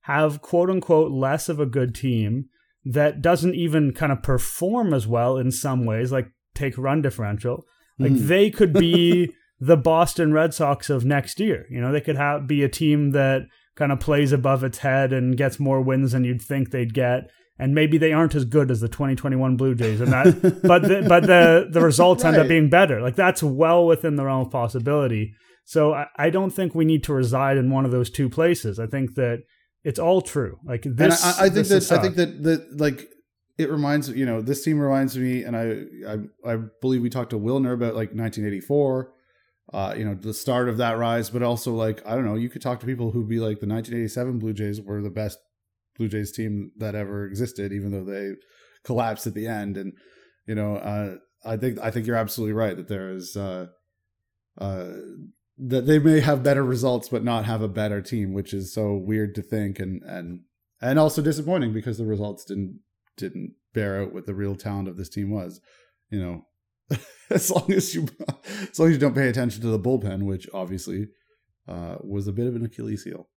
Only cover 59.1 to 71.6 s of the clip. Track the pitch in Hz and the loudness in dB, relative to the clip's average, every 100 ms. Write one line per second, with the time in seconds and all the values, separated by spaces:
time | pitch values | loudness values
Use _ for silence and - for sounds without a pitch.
59.1 | 107 104 104 - 110 101 95 95 90 - | -2 -2 -6 -6 -4 -4 -6 -8 -8 -10
60.1 | 92 87 87 _ _ _ _ 120 147 156 | -14 -12 -16 _ _ _ _ 0 2 2
61.1 | 160 151 147 147 180 120 110 123 113 110 | 2 -2 -2 -2 -2 -2 -4 -6 -6 -4
62.1 | 104 104 98 - 98 95 - _ _ _ | -4 -6 -10 -12 -8 -8 -12 _ _ _
63.1 | - 95 92 95 _ _ 113 101 98 98 | -14 -12 -10 -14 _ _ -6 -4 -4 -8
64.1 | 92 90 95 101 98 107 101 95 90 92 | -10 -10 -6 -6 -6 -8 -8 -8 -10 -10
65.1 | 104 101 104 90 90 _ _ _ _ _ | -8 -6 -6 -8 -16 _ _ _ _ _
66.1 | 101 90 87 _ _ _ _ _ 135 - | -8 -6 -10 _ _ _ _ _ -8 -8
67.1 | _ _ - - - - 190 - 165 151 | _ _ -2 0 -2 0 0 0 -6 -8
68.1 | _ - - - 208 190 - 165 147 143 | _ -12 -12 -14 -12 -10 2 2 4 2
69.1 | 123 131 120 123 104 113 110 107 127 104 | 2 0 0 -4 -4 -4 -2 0 -2 -2
70.1 | 95 98 92 - 98 92 95 95 95 107 | -4 -4 -6 -8 -10 -8 -8 -8 -8 -8
71.1 | _ _ _ _ _ | _ _ _ _ _